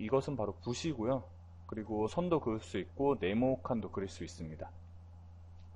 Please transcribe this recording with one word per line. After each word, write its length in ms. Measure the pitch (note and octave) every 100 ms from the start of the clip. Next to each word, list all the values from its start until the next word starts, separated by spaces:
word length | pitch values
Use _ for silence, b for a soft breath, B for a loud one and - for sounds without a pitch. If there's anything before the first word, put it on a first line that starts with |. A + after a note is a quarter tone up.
이것은 320 | A2 C3+ D3+ C3
바로 180 | G2+
붓이고요. 680 | F2 A#2+ B2 E3 C3 A2 C3 - - - - -
그리고 420 | A2 G#2+ G#2+ A2
선도 320 | - F3+ D#3+
그을 200 | A#2 A2
수 180 | - G2+
있고 380 | E2+ - C#3 B2
네모칸도 680 | F2 A2 C3 B2+ - A#2 F#2
그릴 180 | - F#2+
수 160 | -
있습니다. 460 | E2 - D#2 D#2+ - - - - - - - - - - -